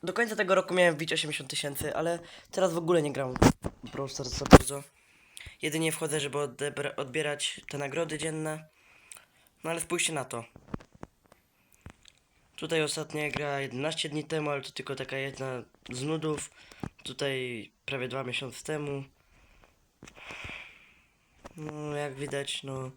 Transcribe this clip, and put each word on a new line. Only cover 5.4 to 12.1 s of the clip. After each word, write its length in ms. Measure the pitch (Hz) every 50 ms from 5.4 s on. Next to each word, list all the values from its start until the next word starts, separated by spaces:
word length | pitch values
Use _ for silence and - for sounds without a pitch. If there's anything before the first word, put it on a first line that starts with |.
| - - - - -
Jedynie 300 | 151 143 160 160 160 156
wchodzę, 280 | - 160 156 143 151
żeby 180 | 143 143 123 143
odebra-, 560 | 147 135 120 - 143 143 143 - 143 143 -
odbierać 640 | - 143 131 123 156 151 147 147 139 - - - - - -
te 80 | - 143
nagrody 400 | 143 139 131 156 165 156 156 151
dzienne. 500 | 151 160 156 156 156 156 156 156 160 - _ _ - - - - - - - - - _ _ _ - - _ _ -
No 60 | 160
ale 100 | 165 170
spójrzcie 320 | 160 - 175 175 - - 160
na 120 | 147 127
to. 200 | - - 117 117 - _ - - - - - - - _ - - - _ _ _ _ - _ _ _ _ _ _ _ _ _ _ - - _ _ -